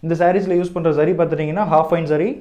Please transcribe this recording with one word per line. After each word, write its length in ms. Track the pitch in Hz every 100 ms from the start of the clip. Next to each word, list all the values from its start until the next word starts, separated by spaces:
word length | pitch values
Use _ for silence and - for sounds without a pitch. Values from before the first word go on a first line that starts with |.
இந்த 100 | 160 165
சாரீஸ்ல 340 | 175 185 190 175
யூஸ் 140 | 175 175
பண்ற 140 | 165 147
zari 140 | 151 175
பார்த்துட்டிங்கன்னா, 440 | 165 151 156 165 202
half 120 | 156 160
fine 140 | 170 156
zari. 160 | 151 190 269